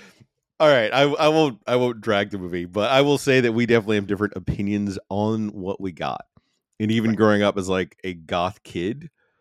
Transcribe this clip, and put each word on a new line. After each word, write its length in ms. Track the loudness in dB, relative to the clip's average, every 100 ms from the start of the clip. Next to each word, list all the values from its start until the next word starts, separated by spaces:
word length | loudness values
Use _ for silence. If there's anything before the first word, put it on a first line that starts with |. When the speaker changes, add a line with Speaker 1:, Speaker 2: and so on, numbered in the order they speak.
| -20 _ _ _ _ 2
Speaker 1:
right, 320 | 4 4 4
I, 100 | 2
I 260 | 2 2 2
won't, 300 | 4 2 0 -2
I 80 |
won't 260 | 0 0 -2
drag 300 | -2 0 0
the 80 | -6
movie, 280 | -8 -8 -6
but 240 | -2 2
I 100 | 4
will 180 | 4 2
say 220 | 2 2
that 120 | 2
we 140 | 2 2
definitely 300 | 2 2 -2
have 100 | -2
different 280 | -2 -2 -4
opinions 600 | -8 -4 -2 -2 -4 -6 -8
on 400 | -4 -2 -2 -4
what 320 | -8 -10 -8
we 100 | -8
got. 360 | -8 -8 -8 -12 _ _ _ _ -6
And 140 | -2
even 180 | 0 0
Speaker 2:
Right. 60 | 2
Speaker 1:
growing 260 | 4 4
up 160 | 2 0
as, 100 | -2
like, 280 | -2 -4 _
a 100 | -12
goth 480 | -10 -6 -2 -2 -6
kid, 480 | -12 -6 -6 -6 -14 _ _ _